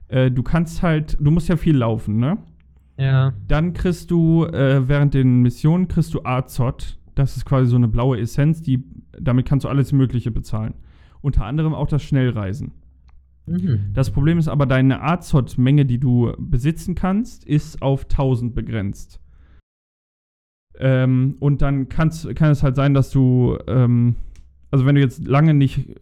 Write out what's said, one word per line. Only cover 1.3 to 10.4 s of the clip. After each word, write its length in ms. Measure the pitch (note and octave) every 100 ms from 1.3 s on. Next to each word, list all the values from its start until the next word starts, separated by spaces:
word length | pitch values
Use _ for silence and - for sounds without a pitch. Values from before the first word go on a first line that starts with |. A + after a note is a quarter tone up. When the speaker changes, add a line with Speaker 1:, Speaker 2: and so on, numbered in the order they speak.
Speaker 1:
musst 180 | E3+ E3+
ja 80 | E3
viel 200 | - C#3+
laufen, 420 | A#2 A2 - G#2
ne? 200 | B2 G3+ - - _ _ _ -
Speaker 2:
Ja. 360 | C3+ C3 C3+ - -
Speaker 1:
Dann 260 | D3 F3
kriegst 380 | E3 F#3 F3 -
du, 340 | E3+ D#3+ E3
äh, 440 | E3 E3 C3+ C3+ C3
während 260 | C#3+ C#3+
den 260 | C3+ B2+ B2
Missionen 460 | B2 A#2+ D#3 F3 F3+
kriegst 260 | - D#3
du 100 | C3+
Azot. 760 | - B2+ C3 - B2 - - - -
Das 220 | - C3+ -
ist 80 |
quasi 260 | - C3+ B2+
so 60 | B2
eine 120 | A#2+
blaue 300 | A#2 B2+ B2
Essenz, 440 | A2+ - C#3+ D#3+
die, 220 | D3+ B2+ - - - -
damit 280 | - B2 B2
kannst 180 | C3+
du 40 | -
alles 240 | C#3 C3
Mögliche 380 | C#3 C3 B2 A#2+
bezahlen. 440 | A2+